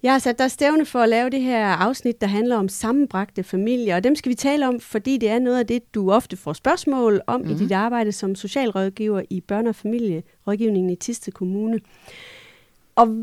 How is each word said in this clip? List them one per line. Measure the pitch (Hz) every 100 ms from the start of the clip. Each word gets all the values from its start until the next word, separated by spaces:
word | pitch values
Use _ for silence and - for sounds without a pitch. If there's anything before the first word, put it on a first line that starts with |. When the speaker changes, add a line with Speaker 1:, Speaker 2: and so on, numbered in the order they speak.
Speaker 1:
Jeg | 247
har | 269
sat | 254 240
dig | 262
stævne | - 285 311 302
for | 254
at | 226
lave | 226 247
det | 269
her | 254 240 208
afsnit, | 170 190 269 247 233
der | 202
handler | 202 240 233
om | 196
sammenbragte | 196 220 262 285 185 202 -
familier, | 185 185 208 247 226 175
og |
dem | 214 294
skal | 262
vi |
tale | 240 277 294 269
om, | 240
fordi | - 220 233 269
det | 214
er | 226
noget | 254 247
af | 226
det, | 240 -
du | 220 190
ofte | 208 - -
får | -
spørgsmål | 143 - 349 - 269 233 202 -
om | 247
i | 160
Speaker 2:
Mhm. | 156
Speaker 1:
dit | 208
arbejde | 190 220 240 220
som | 196 196
socialrådgiver | 196 196 285 247 190 190 196 214 202 -
i | 190 -
børne- | 202 233
og |
familierådgivningen | 214 208 240 226 160 - _ - 202 226 196 185
i | 180
Thisted | - 240 -
Kommune. | - 180 196 220 226 _ _ - - - - - _ _ _ _
Og | - 233 220